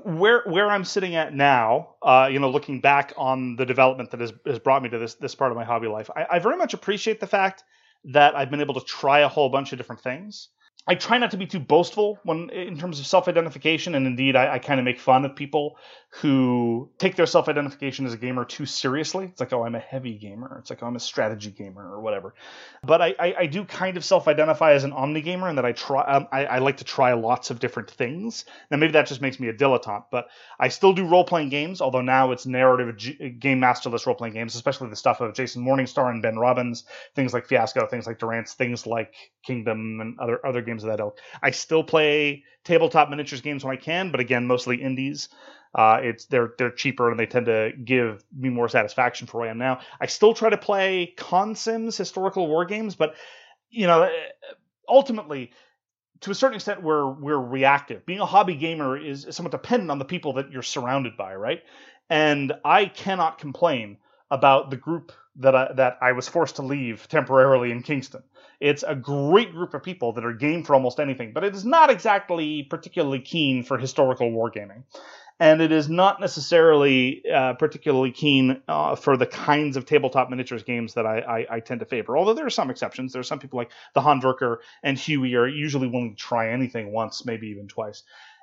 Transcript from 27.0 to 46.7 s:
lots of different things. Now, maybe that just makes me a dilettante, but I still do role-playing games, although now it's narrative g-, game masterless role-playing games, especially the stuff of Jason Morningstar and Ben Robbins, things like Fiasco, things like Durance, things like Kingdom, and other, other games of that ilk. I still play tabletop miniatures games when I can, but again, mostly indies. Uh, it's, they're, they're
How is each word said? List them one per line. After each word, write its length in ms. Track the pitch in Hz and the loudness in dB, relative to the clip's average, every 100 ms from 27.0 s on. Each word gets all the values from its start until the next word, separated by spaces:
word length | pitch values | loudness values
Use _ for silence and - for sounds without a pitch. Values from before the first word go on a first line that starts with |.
| 127 | 4
lots 360 | 120 113 123 - | 4 0 -2 -4
of 100 | 117 | -6
different 300 | 123 - 110 | -6 -6 -12
things. 540 | - 120 165 226 - - - _ | -6 -6 -6 -10 -12 -16 -20 _
Now, 80 | 147 | 0
maybe 140 | 160 | 4
that 160 | 151 139 | 4 2
just 140 | 131 | -2
makes 180 | 135 131 | -6 -4
me 80 | 120 | -6
a 60 | |
dilettante, 520 | 104 139 127 113 104 - | 0 2 2 0 -10 -6
but 160 | 123 - - - - | -6 -6 -14 -20 -4
I 80 | 127 | -2
still 240 | - 196 | 4 4
do 160 | 190 175 | 4 4
role-playing 420 | 180 175 170 143 | 4 4 0 -2
games, 320 | 143 160 185 | -4 -6 -4
although 200 | 135 127 | -2 0
now 300 | 127 131 131 | 2 2 2
it's 140 | 123 131 | 0 -4
narrative 520 | 127 131 127 120 104 | 4 4 4 0 -8
g-, 320 | 117 147 135 120 | -12 -10 -12 -4
game 220 | 135 131 | 0 2
masterless 440 | 127 120 131 117 131 | 2 2 -4 -4 -4
role-playing 280 | 120 117 | -4 -6
games, 200 | 110 113 | -8 -10
especially 360 | 117 143 135 123 | -6 -6 -6 -10
the 60 | 107 | -2
stuff 240 | 131 117 | 0 0
of 120 | 117 | -4
Jason 300 | 104 120 123 | -4 -6 -4
Morningstar 480 | 123 135 127 - 127 | 0 0 0 -2 -2
and 100 | 117 | 0
Ben 160 | 113 113 | -4 0
Robbins, 460 | 123 127 123 117 - - - - | 2 2 -2 -6 -12 -20 -8 -4
things 180 | 131 | -2
like 140 | 120 - | -2 0
Fiasco, 400 | 123 113 131 107 | 0 2 -2 -2
things 180 | 120 110 | -4 -10
like 140 | 110 | -8
Durance, 340 | 113 113 110 | -6 -6 -8
things 320 | - 123 120 113 | -6 -4 -4 -4
like 300 | 113 110 - - _ | -6 -6 -14 -20 _
Kingdom, 560 | - 123 110 110 110 110 | -8 -6 -4 -6 -6 -10
and 180 | 110 120 | -10 -8
other, 260 | 120 120 - | -6 -4 -4
other 160 | 120 | -6
games 220 | 113 113 | -6 -8
of 60 | 110 | -6
that 100 | 107 | -4
ilk. 200 | 104 - - - | -6 -10 -20 -4
I 80 | 139 | -2
still 340 | - - 160 | -2 0 0
play 600 | 160 160 151 151 147 139 _ _ | 2 2 4 2 0 -4 _ _
tabletop 460 | - 165 160 165 147 | 0 2 4 4 2
miniatures 320 | 143 139 135 | 0 -8 -10
games 220 | 147 143 135 | -8 -8 -8
when 100 | 131 | -8
I 40 | |
can, 300 | - 170 185 | -6 -6 -2
but 80 | 131 | -4
again, 260 | 117 123 123 | 0 0 0
mostly 360 | 123 123 123 | 0 0 -4
indies. 480 | 131 131 135 147 - _ - - _ - | -4 -4 -6 -8 -12 _ -20 -20 _ 2
Uh, 240 | 110 113 | 4 4
it's, 220 | 127 113 - | 2 -6 -2
they're, 280 | 123 117 - | -2 0 -2
they're 140 | 123 | -4